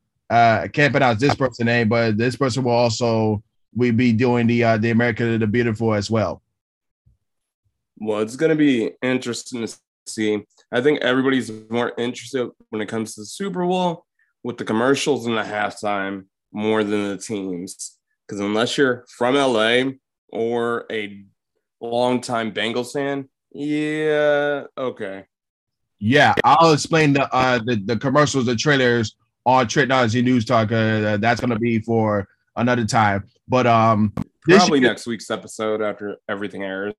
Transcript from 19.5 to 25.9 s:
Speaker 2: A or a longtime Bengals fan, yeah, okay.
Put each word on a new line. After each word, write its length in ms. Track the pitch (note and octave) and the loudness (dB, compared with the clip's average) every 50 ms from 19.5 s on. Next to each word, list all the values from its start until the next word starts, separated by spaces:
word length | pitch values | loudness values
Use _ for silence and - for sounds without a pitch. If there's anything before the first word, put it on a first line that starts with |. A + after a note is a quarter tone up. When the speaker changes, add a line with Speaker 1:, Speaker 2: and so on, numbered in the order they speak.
| A#2+ G#2+ | 2 2
Speaker 2:
A 380 | A2 A2+ A#2+ B2+ C3 C3+ C3+ - _ _ _ _ _ - | 2 2 2 2 0 -2 -6 -10 _ _ _ _ _ -12
or 560 | - - A2+ A#2 A#2+ A#2 A#2 A#2 A#2 A#2 - - | -6 -6 -4 -2 -2 -2 -2 -4 -4 -6 -6 -8
a 320 | A2+ A2 G#2 G2+ G2+ G2+ G2+ _ _ _ _ _ _ _ _ _ _ - | -8 -8 -8 -10 -12 -16 -20 _ _ _ _ _ _ _ _ _ _ -14
longtime 720 | - A#2 A#2 A#2+ B2 B2 B2+ B2 - - A#2+ A2+ A2+ G#2+ | -10 -4 -2 0 0 0 0 -2 -4 -4 -4 -4 -4 -4
Bengals 400 | F2+ G#2 G#2+ A2+ A#2 B2 A#2+ A#2+ | -4 -4 -4 -4 -2 -4 -6 -6
fan, 360 | - D3 C#3 C#3 C#3 C#3 C3+ _ _ _ _ _ | -6 -4 -4 -4 -4 -6 -8 _ _ _ _ _
yeah, 1120 | - - D3 D3+ D3 D3+ D3+ D3+ D3+ D#3 D#3 D#3 D3+ D3+ D3 D3 D3 C#3+ D3 D3 C#3+ C#3 B2 - - | -12 -8 -6 -4 -4 -4 -4 -4 -4 -2 -2 0 0 2 2 2 2 2 0 -2 -4 -6 -8 -12 -10
okay. 480 | - C3 B2 G#2 - G#2+ F#2+ F#2+ G2 G2 _ _ _ _ _ _ _ _ _ _ _ _ _ | -8 -6 -6 -6 -8 -10 -10 -10 -12 -16 _ _ _ _ _ _ _ _ _ _ _ _ _